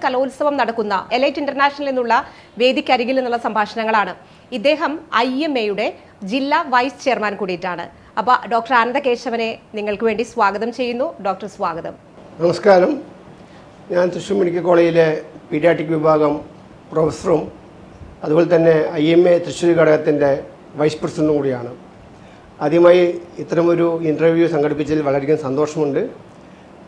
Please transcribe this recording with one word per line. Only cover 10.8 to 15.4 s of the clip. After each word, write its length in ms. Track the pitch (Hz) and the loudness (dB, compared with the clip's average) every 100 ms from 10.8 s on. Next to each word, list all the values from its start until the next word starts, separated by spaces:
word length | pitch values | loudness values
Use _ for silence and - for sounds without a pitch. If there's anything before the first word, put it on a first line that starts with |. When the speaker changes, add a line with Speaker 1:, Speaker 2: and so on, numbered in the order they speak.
| 240 240 311 - 196 | -4 -4 -6 -6 -6
Speaker 1:
ഡോക്ടർ, 220 | 190 202 | -6 -8
സ്വാഗതം. 460 | - 180 165 165 - - - - - | -6 -6 -6 -10 -14 -20 -20 -18 -2
Speaker 2:
നമസ്കാരം. 600 | 175 165 208 185 202 277 - - - - - - - - - | 0 2 6 6 4 0 -8 -20 -20 -20 -20 -20 -20 -18 -4
ഞാൻ 180 | 180 180 | 0 0
തൃശ്ശൂർ 280 | 165 - 196 | -2 -4 -2
മെഡിക്കൽ 220 | 175 175 | 0 -2
കോളേജിലെ 600 | 170 170 170 165 160 147 - - | 2 4 4 4 2 0 -8 -18